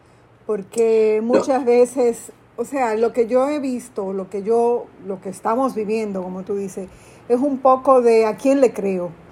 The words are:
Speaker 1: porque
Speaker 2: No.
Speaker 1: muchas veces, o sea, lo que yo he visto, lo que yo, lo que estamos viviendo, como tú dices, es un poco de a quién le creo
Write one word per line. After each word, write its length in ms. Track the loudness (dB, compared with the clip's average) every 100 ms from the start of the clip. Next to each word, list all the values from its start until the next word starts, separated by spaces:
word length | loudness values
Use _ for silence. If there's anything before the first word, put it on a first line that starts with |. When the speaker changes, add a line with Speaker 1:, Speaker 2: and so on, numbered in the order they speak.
| _ _ _ _ -6
Speaker 1:
porque 720 | -6 -4 -2 2 2 2 0
Speaker 2:
No. 120 | 2 0
Speaker 1:
muchas 280 | 2 0 2
veces, 680 | 4 2 2 -2 -2 -10 -20 _ -10
o 80 | -8
sea, 300 | -4 -2 0
lo 180 | 0
que 140 | 0 0
yo 200 | 0 0
he 100 | -2
visto, 520 | -4 -6 -8 -8 -6
lo 180 | -6 -8
que 120 | -6
yo, 420 | -2 0 2 -2 -6 -14 -12
lo 140 | -10
que 80 | -12
estamos 460 | -8 -4 -2 -2 -2
viviendo, 480 | -4 -4 -4 -6
como 200 | -8 -10
tú 120 | -8 -6
dices, 320 | -6 -10 -14 -16 -20 -16 -2
es 100 | 0
un 200 | 0 2
poco 420 | 4 4 4 4
de 240 | 6 4 4
a 120 | 0
quién 220 | 0 4
le 120 | 2
creo 380 | 0 -4 -4 -6 -12 -20